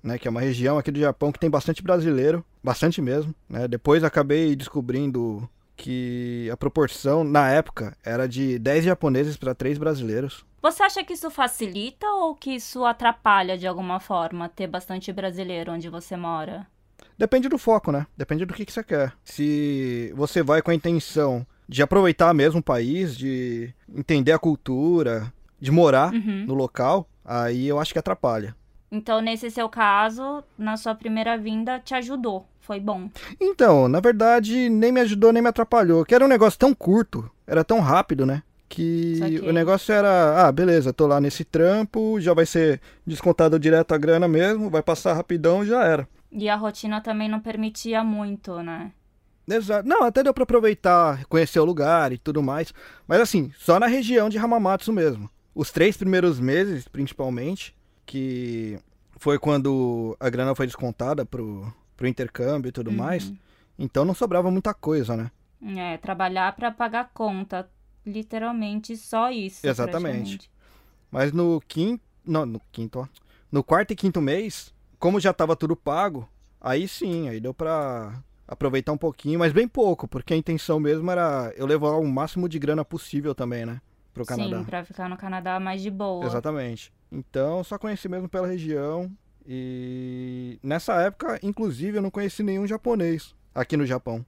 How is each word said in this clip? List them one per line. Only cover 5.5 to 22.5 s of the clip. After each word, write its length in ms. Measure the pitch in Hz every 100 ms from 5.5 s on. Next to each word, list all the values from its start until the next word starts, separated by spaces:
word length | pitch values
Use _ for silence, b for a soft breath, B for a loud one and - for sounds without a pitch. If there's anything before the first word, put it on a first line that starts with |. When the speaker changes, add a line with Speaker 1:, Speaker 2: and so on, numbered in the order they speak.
| _ _ -
Speaker 1:
que 720 | 135 127 123 123 120 120 113
a 40 | 120
proporção, 680 | 143 - 139 - 139 156
na 240 | 151 147 135
época, 460 | 147 156 - 107 -
era 220 | - 117 131
de 300 | 123 135 123
dez 260 | 120 151
japoneses 520 | 170 180 151 131 147 147
pra 180 | 131
três 220 | 127 131 147
brasileiros. 680 | 151 143 113 107 135 - _ _
Speaker 2:
Você 200 | 302 330
acha 220 | 403 403
que 80 | -
isso 180 | 349 320
facilita 760 | 294 269 - 214 196 233 _ 415
ou 280 | 403 330
que 160 | 285 269
isso 300 | 254 - 247
atrapalha 720 | 240 233 240 233 226 196 185 185
de 80 | 185
alguma 340 | 180 185 185
forma 480 | - 185 165 175 170
ter 180 | - 185
bastante 460 | 185 - 185 196
brasileiro 600 | 190 190 175 185 175 170
onde 160 | 170 165
você 280 | 170 - 180
mora? 500 | 170 165 156 165 196 _ _ _ b -
Speaker 1:
Depende 300 | 214 262 262
do 80 | 277
foco, 320 | - 220 175
né? 160 | 143 151 -
Depende 280 | 135 156
do 80 | 180
que 100 | 180
que 80 | 208
você 120 | -
quer. 280 | 214 147 135 -
Se 880 | - - 147 147 147 139 127 120 117
você 280 | 110 143 180
vai 180 | 143 156
com 80 | 160
a 40 |
intenção 720 | 170 170 170 - 156 143 123 123 _ -
de 140 | 127
aproveitar 500 | 143 196 185 156 170
mesmo 260 | 156 147